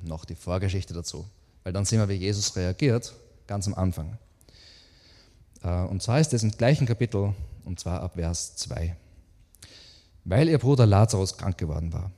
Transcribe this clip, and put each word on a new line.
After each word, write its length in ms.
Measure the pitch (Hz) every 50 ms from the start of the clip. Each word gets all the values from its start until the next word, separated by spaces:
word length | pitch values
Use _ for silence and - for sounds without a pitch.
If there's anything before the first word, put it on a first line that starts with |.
noch 240 | 87 80 80 80 -
die 100 | - 85
Vorgeschichte 580 | - - - 87 95 101 95 90 98 90 - 85
dazu, 320 | 85 82 - - 73 85 101 - _ _ _ _ _ -
weil 80 | 95
dann 140 | 87 98 98
sehen 140 | 95 113 110
wir, 100 | 107 98
wie 60 | 98
Jesus 420 | 95 90 98 104 101 101 - - 95
reagiert, 560 | 90 87 92 - 151 139 113 123 - - - - - - _ - _ -
ganz 180 | 104 101 92
am 100 | 101 92
Anfang. 420 | 90 92 92 87 - 76 80 104 113 _ _ _ _ _ _ - - - - - - - _ _ - _ - - - _ _ _ _ - _ _ - -
Äh, 200 | 90 87 90 90
und 180 | - - 95
zwar 180 | - - 113 147
ist 140 | 160 - -
es 100 | 117 104
im 80 | 110
gleichen 340 | 107 - 113 123 151 147 139
Kapitel, 480 | 117 117 - 120 113 - 101 101 101 101 - - - - - -
und 160 | - 92 -
zwar 220 | - 85 90 85
ab 140 | - 90 -
Vers 420 | 87 82 82 85 - - - - -
zwei. 400 | - - - - 82 82 85 - - - - - - _ _ _ - _ _ - - - - - - - - - _ _ _ - -
Weil 240 | - 90 117 156 165
ihr 100 | 160 135
Bruder 260 | - 127 143 127 120
Lazarus 520 | 107 101 98 107 113 - 98 95 90 - -
krank 200 | - - 85 -
geworden 360 | - 78 76 80 82 85 80
war, 180 | - 90 98 -